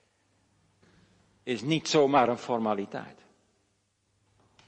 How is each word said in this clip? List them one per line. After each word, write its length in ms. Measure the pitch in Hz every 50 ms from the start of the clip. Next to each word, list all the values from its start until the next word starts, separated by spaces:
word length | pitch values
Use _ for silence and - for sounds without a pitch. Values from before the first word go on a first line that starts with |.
| _ _ _ _ _ _ _ _ _ _ _ _ _ _ _ _ _ _ _ _ _ _ _ _ _ _ _ _ -
is 200 | 127 123 104 107
niet 260 | 139 160 151 - -
zomaar 400 | - 156 143 135 139 139 123 117
een 100 | 120 113
formaliteit. 880 | - - 123 117 110 110 107 101 101 - - 135 - - - - - _ _ _ _ _ _ _ _ _ _ _ _ _ _ _ _ _ _ _ _ _ _ _ _ _ _ _ -